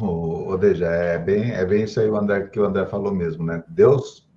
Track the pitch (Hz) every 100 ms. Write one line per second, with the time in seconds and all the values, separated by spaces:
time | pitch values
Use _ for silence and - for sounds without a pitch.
0 | 104 82 82 82 78 92 101 87 87 85
1 | 87 85 87 104 117 90 92 104 107 -
2 | 107 104 101 101 98 107 101 95 92 101
3 | 98 95 85 80 82 82 - 82 117 143
4 | - - _